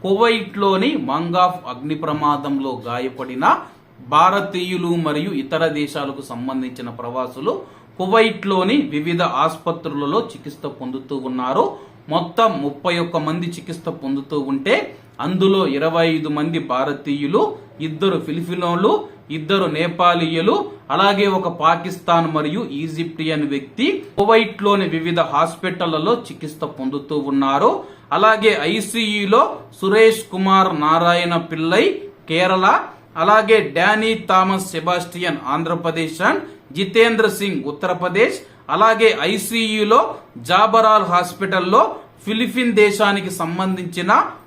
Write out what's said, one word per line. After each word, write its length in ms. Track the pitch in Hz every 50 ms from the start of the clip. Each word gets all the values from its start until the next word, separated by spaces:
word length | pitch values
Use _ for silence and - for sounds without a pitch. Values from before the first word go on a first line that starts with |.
| -
కువైట్లోని 840 | 185 196 208 233 233 233 202 - - - 202 202 196 190 185 220 285 320 - 123
మంగాఫ్ 540 | 127 139 156 170 170 175 180 180 180 180 - - 123
అగ్ని 240 | 127 123 135 151 156 151 165
ప్రమాదంలో 680 | 151 151 151 151 147 147 143 139 143 139 135 135 135 127 123 110
గాయపడిన 580 | 120 120 123 127 131 127 131 127 127 127 127 151 220 339 349 - - - - _ _ _ - 127 123 143
భారతీయులు 760 | 151 170 190 196 202 196 196 185 180 180 185 185 175 170 170 175 170 160
మరియు 260 | 151 147 139 160 196 175 139 135
ఇతర 180 | - 165 156 165 160 147 147
దేశాలకు 440 | 147 143 - 151 143 135 131 139 135 -
సంబంధించిన 600 | 131 117 123 131 131 131 127 127 120 - 123 120 113 117
ప్రవాసులు 540 | 120 120 123 131 127 120 - 127 151 214 - 196 - - - - - - - -
కువైట్లోని 800 | 185 185 214 226 220 226 - - - 196 196 185 180 196 254 294 - - -
వివిధ 260 | 151 151 170 170 170 175 151 120 131 151
ఆసుపత్రులలో 760 | 160 165 - - 175 160 165 - 160 139 143 143 143 170 226 233 - -
చికిత్స 400 | - - 147 143 - - 139 - -
పొందుతూ 380 | 131 127 127 135 131 - 147 135 127 131
ఉన్నారు. 360 | 127 127 127 127 139 196 254 392 - - - - - - - - 147
మొత్తం 340 | 175 170 170 - - 226 220 - 139 143
ముప్పై 300 | 143 143 - - 180 175 170 170
ఒక్క 140 | 170 - 160 151
మంది 200 | 156 165 175 175 170 170
చికిత్స 300 | - - - 160 - - 165 151 - 139
పొందుతూ 360 | 135 139 139 135 - 160 147 135 135 135
ఉంటే, 220 | 135 135 147 262 415 - - - - - - - - 135
అందులో 360 | 160 185 175 196 190 190 190 - 143 135
ఇరవై 300 | 139 156 165 165 165 165 165 160
ఐదు 140 | 156 151 151 151
మంది 220 | 147 151 170 165 160 139 131 123
భారతీయులు, 680 | 131 135 147 139 135 - 147 139 143 143 143 175 247 427 - - - - - - - 151
ఇద్దరు 300 | 160 156 143 175 196 180 151 -
ఫిలిపినోలు, 640 | 156 151 170 170 175 180 180 175 170 170 175 196 254 415 427 - - - - - - 151
ఇద్దరు 280 | 160 151 151 196 196 185 160 151
నేపాలీయులు, 760 | 151 170 170 170 - 180 175 175 170 165 160 165 160 170 214 311 415 392 - - - - - 135
అలాగే 320 | 165 196 202 202 190 202 196 190
ఒక 100 | 185 185 170 - - 151
పాకిస్తాన్ 640 | 160 170 170 170 185 160 - - - 170 170 165 160 160
మరియు 260 | 156 151 151 165 220 233 - 139 143
ఈజిప్టియన్ 640 | 160 160 151 160 165 170 - - 160 160 156 151 147 135
వ్యక్తి 360 | 143 139 139 - - - 247 339 - - - - -
కువైట్లోని 680 | - 202 214 226 226 226 220 - - 196 202 202 196 185 160 156
వివిధ 240 | 165 160 170 170 170 156 135 143
హాస్పిటళ్లలో 800 | 147 165 170 - - - 185 165 175 175 165 160 156 160 202 240 240 -
చికిత్స 420 | - - - 156 147 - - - - -
పొందుతూ 400 | - 131 131 139 139 135 - 151 147 135 139
ఉన్నారు. 380 | 135 139 135 135 139 147 190 254 370 - - - - - - - 139
అలాగే 360 | 170 202 220 220 214 208 214 202 151 143 165 202
ఐసీయూలో 680 | 220 196 - - 233 226 214 208 208 202 190 214 247 330 - - - - - - -
సురేష్ 440 | 190 190 202 220 226 226 220 220 - -
కుమార్ 400 | - 185 190 190 190 190 185 185 170 147 151
నారాయణ 500 | 151 160 165 170 175 175 175 175 175 175 165 170 -
పిల్లై, 340 | 165 156 160 165 180 214 302 403 - - - - - - - -
కేరళ, 340 | 160 165 180 185 190 185 185 196 277 427 - - - - - - - 160 165
అలాగే 360 | 196 214 220 214 202 220 214 190 143 139
డానీ 340 | 165 180 202 214 214 220 226 220 214 - -
థామస్ 400 | 190 185 190 190 196 190 190 - -
సెబాస్టియన్, 640 | 160 156 175 180 180 170 170 - 175 180 170 151 - - 127 143
ఆంధ్రప్రదేశ్, 640 | 156 165 165 175 170 170 165 160 165 160 156 160 160 185 233
and 120 | 311 - - - - - - - 131
జితేంద్ర 500 | 156 196 190 170 226 226 233 226 214 220 202 185
సింగ్, 240 | - 202 196 175 139 123 139 143
ఉత్తరప్రదేశ్, 640 | - 190 180 175 170 180 185 175 196 240 - - - - - - - - - 147
అలాగే 360 | 175 214 226 226 202 226 220 - 147 147 175 214
ఐసీయూలో 680 | 208 - - 226 226 226 214 214 214 208 208 226 277 - - - - - - - 120 117 139
జాబరాల్ 600 | 175 190 214 220 196 226 220 214 214 214 196 175 175
హాస్పిటల్లో 720 | 180 180 180 - - 196 185 190 185 175 185 202 254 - - - - - - - - -
ఫిలిపిన్ 520 | 202 - 220 254 - - 254 247 240 214 214 208
దేశానికి 480 | 208 202 208 214 202 202 202 185 185 185 -
సంబంధించిన 680 | 170 160 175 180 190 190 185 180 180 170 - 175 175 190 220 311 415 - - - -